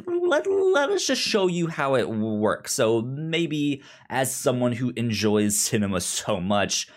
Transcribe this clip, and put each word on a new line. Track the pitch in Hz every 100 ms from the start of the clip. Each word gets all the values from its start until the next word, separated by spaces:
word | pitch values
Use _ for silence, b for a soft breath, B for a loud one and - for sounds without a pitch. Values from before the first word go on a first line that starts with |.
| -
"Let, | 349 349 392 403
let | 392 381 370 285
us | 392 -
just | 254
show | - 214 185
you | 175 165
how | 160 139 131
it | 98
works." | 110 110 107 107 - -
So | - 113 113
maybe | 120 139 160 165 165 151 147 135 B B B
as | 123 131
someone | - 139 127 123
who | 117 123 123
enjoys | 117 107 107 107 104 104
cinema | - 113 101 92
so | - - - 98
much, | 90 101 92 - -